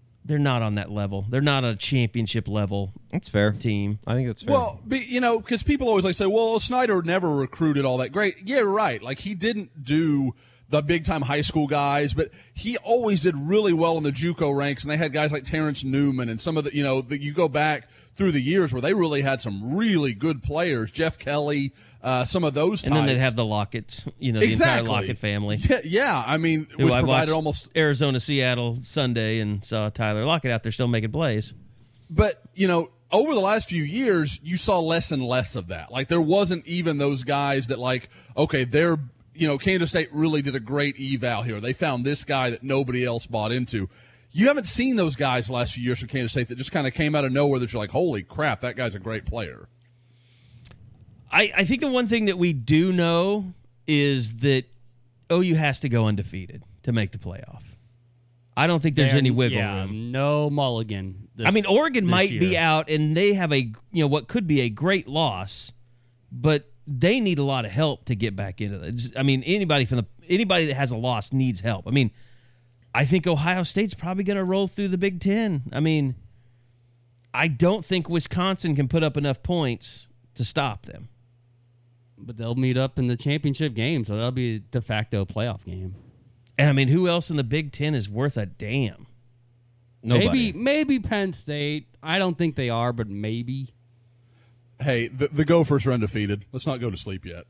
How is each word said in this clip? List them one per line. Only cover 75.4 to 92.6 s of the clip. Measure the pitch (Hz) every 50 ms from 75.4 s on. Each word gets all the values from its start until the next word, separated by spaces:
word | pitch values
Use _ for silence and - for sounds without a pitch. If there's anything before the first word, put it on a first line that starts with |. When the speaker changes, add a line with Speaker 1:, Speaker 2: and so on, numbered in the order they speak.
| 226 208 165 135 127 -
Speaker 1:
I | - 131
mean, | 156 160 156 151 139 131 120 - - - - - _ _ _ _ _ _ _ _ _ _ _ _ _ _ _ _ _ _ -
I | 127 156 165
don't | 139 117 170 175 208 214 170
think | - 190 180 151 -
Wisconsin | 170 165 - - - 180 180 190 190 - - 165 143
can | 143 143 120
put | - 165 156
up | 151 - 147
enough | 143 143 127 - -
points | - 180 170 151 127 117 - - - - - - _ _ _ _ _ _
to | - 117
stop | - - 156 139 123 104 - -
them. | - - - - - _ _ _ _ _ _ _ _ _ _ _ _ _ _ _ _ _ _ _ _ _ -
Speaker 4:
But | - 117 117 110
they'll | 113 117 120
meet | 131 131 127 123 127
up | 131 - - 143
in | 127 123
the | 120 117
championship | - 147 143 147 143 147 135 - 156 143 110
game, | 110 113 139 165 135 107
so | 104 104
that'll | 107 117 123
be | 127 127 123 120 110
a | 107
de | 104 - - 123
facto | 104 - 110 107 113 - 113 101 98
playoff | - - 107 110 120 95 - -
game. | 92 90 92 92 90 95 - - - _ _ _ _ _ _ _ _ - -
Speaker 1:
And, | 139 147
I | 139
mean, | 139 135 127
who | 151 175 185 175
else | 170 175 165 -
in | 160 143
the | 127
Big | 110 143 160 151 139
Ten | - - 147 151 151
is | 123 104 101
worth | 104 117 135 147 - 117
a | 101
damn? | 90 - - 110 104 123 139 127 98 - - - - - - _ _ _ _ _ _ _ _ _ _ _ _ _ _ _ _ -
Speaker 2:
Nobody. | 110 123 120 208 247
Speaker 4:
Maybe, | 262 254 233 208 -
maybe | 175 240 269 285 311 302 277 269 247
Penn | 190 - 226 202 196 190 156
State. | - - 151 147 147 147 147 151 151 - _ _ - -
I | 156 170 196
don't | 190 185 165 -
think | 170 160 135
they | -